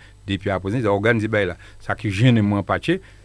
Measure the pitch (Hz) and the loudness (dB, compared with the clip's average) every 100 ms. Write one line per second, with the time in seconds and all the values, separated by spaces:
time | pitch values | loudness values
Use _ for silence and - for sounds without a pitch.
0 | - - - 98 98 95 92 120 107 101 | -12 -16 -6 -4 -2 -2 -2 -2 0 0
1 | 107 117 107 107 95 85 - - - 101 | 2 0 0 0 -2 -4 -14 -14 -10 -6
2 | 110 95 127 117 104 101 98 95 - 185 | -4 2 4 6 4 0 0 -2 -2 -4
3 | - - | -6 -20